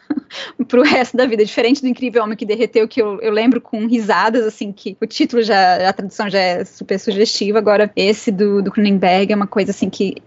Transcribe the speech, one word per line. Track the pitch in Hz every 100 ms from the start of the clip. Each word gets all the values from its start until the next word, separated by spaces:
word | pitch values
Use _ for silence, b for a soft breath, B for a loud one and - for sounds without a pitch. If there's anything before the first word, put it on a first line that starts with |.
| - 302
<laughs> | - - - - 247
pro | 247
resto | 294 269 247 240
da | 254
vida. | 220 214
Diferente | - 233 285
do | 254
Incrível | 240 254 233
Homem | 214 220
que | 208
Derreteu, | 214 220 233 220
que | -
eu, | 208 196
eu | 220
lembro | 214 233 233
com | - 220 220
risadas, | 240 208 180 214 240 214
assim, | 214 208
que | 196 208 185
o | 214
título | - 320 233
já, | 220 196 185 180 185
a |
tradução | - 196 - 208
já | 196
é | 185 180 196
super | - - 190
sugestiva. | - 196 233 - 202 214
Agora, | 214 202 208 -
esse | 190 208 -
do, | 185 208 202
do | 196
Cronenberg | 214 208 196 185 185 202
é | 208
uma | 196
coisa, | 208 190
assim, | 190 190
que | - 196 -